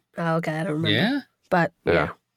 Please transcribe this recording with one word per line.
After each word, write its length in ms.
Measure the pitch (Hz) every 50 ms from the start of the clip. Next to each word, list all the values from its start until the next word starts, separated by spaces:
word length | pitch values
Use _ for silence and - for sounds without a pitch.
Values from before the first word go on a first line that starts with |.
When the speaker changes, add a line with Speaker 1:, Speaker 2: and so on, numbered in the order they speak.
| _ _ _
Speaker 1:
Oh, 200 | - 170 165 160
okay, 220 | 165 170 165 156 156
I 60 | 165
don't 80 | - 151
remember. 160 | 156 165 -
Speaker 2:
Yeah? 300 | 104 113 170 233 277 285 - - _ _ _ _
Speaker 1:
But, 220 | 185 175 165 - - _ _
Speaker 3:
Yeah. 80 | - 170
Speaker 1:
yeah, 160 | 160 151 - - - _ _ _